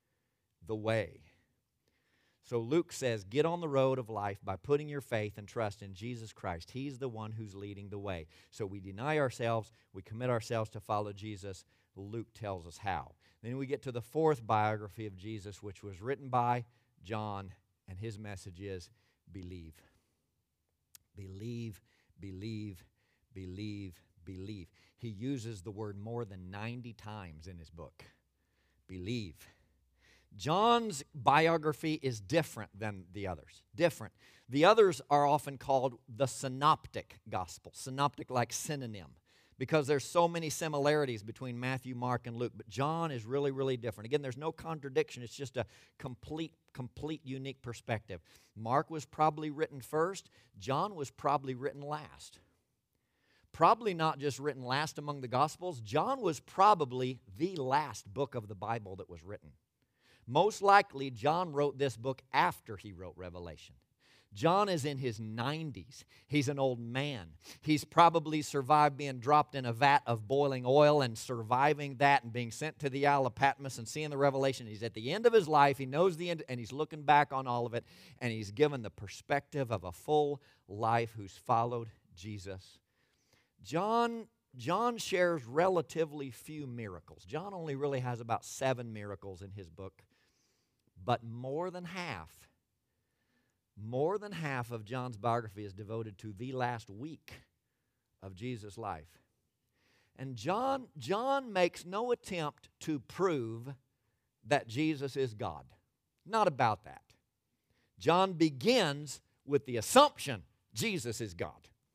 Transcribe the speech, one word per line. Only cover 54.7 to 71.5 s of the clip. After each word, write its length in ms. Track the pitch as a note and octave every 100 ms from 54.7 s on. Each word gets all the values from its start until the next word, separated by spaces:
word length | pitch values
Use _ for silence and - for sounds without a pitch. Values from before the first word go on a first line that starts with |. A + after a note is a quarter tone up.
| C3+ D#3 -
among 220 | D3 C#3+
the 60 | B2
Gospels. 540 | B2+ D3+ - F3+ C3+
John 400 | G#2+ C#3+ G#3 C4+
was 180 | G#3 C#3
probably 800 | - - G3+ F#3+ C3+ B2+ B2+ B2+ - F#2+
the 200 | F3 F3
last 580 | C3 C#3 C#3+ G#2+ G#2
book 220 | G2+ C#3 B2
of 120 | G#2
the 60 |
Bible 420 | G2 G#2 A#2 G2 F#2+
that 120 | F2+
was 140 | E2+
written. 300 | F2 G#2 D2+ - _ _ _ _ _ _ -
Most 300 | C#3+ G3+ -
likely, 480 | G3 G3+ G3 C3+ C#3
John 440 | A#2 C#3+ E3 F3+
wrote 260 | C#3+ C#3+ C3
this 180 | C#3 A#2
book 240 | B2+ B2+ _
after 460 | C3+ F3 - - G2
he 160 | G#2+
wrote 240 | F2 F2+ F2+
Revelation. 560 | F2+ F2 F2 D2 - - _ _ _ _ _
John 380 | G2+ D#3 F#3+ G#3
is 160 | F3 C#3+
in 140 | C#3
his 200 | C3 G#2+
nineties. 840 | A2 A2 B2+ D#3 D#3 G2 A#2+ - - - _
He's 200 | D3 C3
an 120 | C#3
old 200 | C3+ A#2+
man. 560 | A#2 B2+ D3 B2 D#2+ D#2+ - -
He's 220 | D3+ D3+
probably 600 | - D#3+ E3+ E3 D3+ D#3
survived 520 | C#3+ C#3+ B2 D3+ D3 C3+
being 240 | C#3+ B2+
dropped 360 | A#2+ D3 C#3+ C#3
in 100 | B2
a 80 |
vat 300 | A2+ C#3 C#3+ A#2+
of 220 | A2+ G#2
boiling 380 | C#3 C#3+ C3 B2
oil 340 | C#3+ D3 D3
and 160 | B2+ A2
surviving 800 | - A#2+ A2